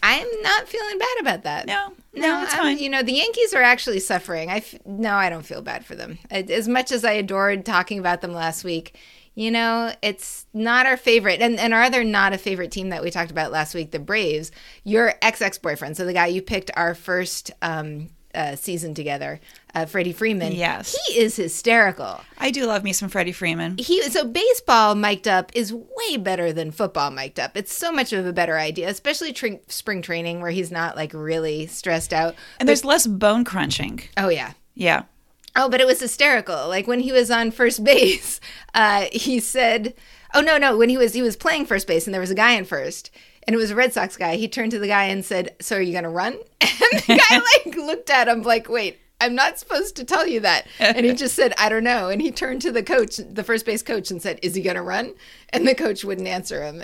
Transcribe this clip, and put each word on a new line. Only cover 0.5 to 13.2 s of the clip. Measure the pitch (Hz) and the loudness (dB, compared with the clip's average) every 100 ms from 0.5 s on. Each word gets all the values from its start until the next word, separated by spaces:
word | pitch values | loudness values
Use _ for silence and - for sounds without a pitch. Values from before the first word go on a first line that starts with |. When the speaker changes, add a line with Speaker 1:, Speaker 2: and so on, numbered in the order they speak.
| 427 - | 0 -2
Speaker 1:
feeling | 453 415 392 | -8 -6 -4
bad | 480 480 | -4 -2
about | 277 185 | -2 -2
that. | 151 147 - | -4 -8 -4
Speaker 2:
No. | 403 392 370 _ | -6 -6 -12 _
Speaker 1:
No, | - | -4
Speaker 2:
No, | 311 339 | -2 -2
it's | 370 | -2
Speaker 1:
I'm, | 302 | -2
Speaker 2:
fine. | 302 285 | 0 -2
Speaker 1:
you | 277 | -2
know, | 269 | -2
the | 233 | 0
Yankees | 269 427 466 453 | 0 0 0 0
are | 339 | 4
actually | 247 247 - 196 | 4 4 0 -4
suffering. | 190 185 190 165 165 | -2 -4 -4 -8 -4
I | 202 | -6
f-, | - - | -6 -18
no, | 190 196 220 | -14 -6 -2
I | 202 185 | 0 0
don't | 165 147 | -2 -12
feel | - | -12
bad | - - - | -10 -12 -12
for | |
them. | - 58 170 - | -16 -14 -16 -8
I, | 196 | -6
as | 190 202 220 | -2 -2 0
much | 254 254 | -2 0
as | 247 226 | 0 0
I | |
adored | 208 196 196 196 196 | 0 -2 0 2 0
talking | 190 185 180 202 | 0 0 0 -2
about | 180 175 | -2 -2
them | 180 | -4
last | 170 165 160 | -4 -4 -4
week, | 185 165 165 - - - _ | -6 -6 -8 -20 -20 -20 _
you | - 220 | -6 -2
know, | 233 233 226 233 - | 0 0 0 -2 -4
it's | 208 196 - - - | -4 -4 -10 -14 -10
not | 214 226 247 | -4 0 4
our | 262 254 | 4 2
favorite. | 254 226 196 170 | 4 4 4 2
And, | 233 226 | 2 2
and | 233 | 2
our | 226 | 4
other | 247 247 | 4 4
not | 226 208 196 | 2 2 2
a | 190 | 0
favorite | 208 190 175 | -4 -4 -6
team | 196 190 | -6 -6
that | 170 | -6
we | 170 | -6
talked | 170 | -4